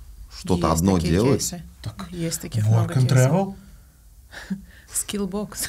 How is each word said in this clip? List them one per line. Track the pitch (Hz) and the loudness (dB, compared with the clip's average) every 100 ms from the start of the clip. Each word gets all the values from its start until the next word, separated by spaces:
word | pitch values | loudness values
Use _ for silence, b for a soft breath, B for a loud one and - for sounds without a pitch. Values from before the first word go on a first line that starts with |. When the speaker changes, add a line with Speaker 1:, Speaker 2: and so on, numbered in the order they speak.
| - - - - | -20 -20 -18 -8
Speaker 1:
что-то | - 90 80 | -2 0 2
Speaker 2:
Есть | 82 | 2
Speaker 1:
одно | 95 92 | 2 2
Speaker 2:
такие | - | 2
Speaker 1:
делать. | 85 127 120 | 2 4 2
Speaker 2:
кейсы. | - 175 - - | -2 -8 -14 -14
Speaker 3:
Так, | - - 170 | -14 -12 -12
Speaker 2:
Есть | 175 165 165 | -6 -6 -6
таких | - 110 | -6 0
Speaker 3:
work | 107 | 2
Speaker 2:
много | 113 110 | 4 2
Speaker 3:
and | 127 123 | 2 4
Speaker 2:
кейсов. | 127 | 6
Speaker 3:
travel? | 131 180 196 - - - - - - - - B B | 6 4 0 -6 -16 -20 -20 -20 -20 -20 -20 B B
Speaker 2:
<laughs> | 196 B B B | -10 B B B
Skillbox, | - - 202 202 202 202 - | -8 -6 -4 -4 -6 -8 -8